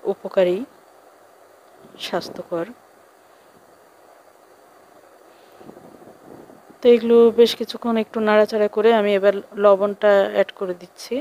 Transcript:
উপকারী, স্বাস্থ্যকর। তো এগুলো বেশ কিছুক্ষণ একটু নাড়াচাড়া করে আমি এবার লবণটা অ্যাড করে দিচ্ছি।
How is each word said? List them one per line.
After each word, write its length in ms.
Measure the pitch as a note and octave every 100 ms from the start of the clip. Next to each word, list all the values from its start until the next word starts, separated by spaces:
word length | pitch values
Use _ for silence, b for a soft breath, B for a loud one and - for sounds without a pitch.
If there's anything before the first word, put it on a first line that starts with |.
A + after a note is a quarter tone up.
| -
উপকারী, 440 | G3 F#3+ - F3+ F3+ C4+ _ _ _ _ _ _ _ _ _ _ _ - - -
স্বাস্থ্যকর। 600 | F3+ - - - E3+ F#3 B3 _ _ _ _ _ _ _ _ _ _ _ _ _ _ _ _ _ _ _ _ _ _ _ _ _ B B B B - - - - - - - - - _ -
তো 60 | B3 A#3+
এগুলো 220 | A#3 A#3 A#3 A3
বেশ 120 | A#3 -
কিছুক্ষণ 360 | A3+ A#3 A#3+ A3+
একটু 140 | G#3+ A#3 G#3+
নাড়াচাড়া 400 | G#3+ G#3 A3 G#3 G#3+
করে 140 | G#3+ A3+
আমি 120 | G#3 G3
এবার 160 | G3+ G3 - G#3
লবণটা 480 | G3+ G3 G#3 G3+ G#3 G3+ G3
অ্যাড 160 | G#3 F#3+ -
করে 140 | F#3+ F3+
দিচ্ছি। 340 | F3 - - B3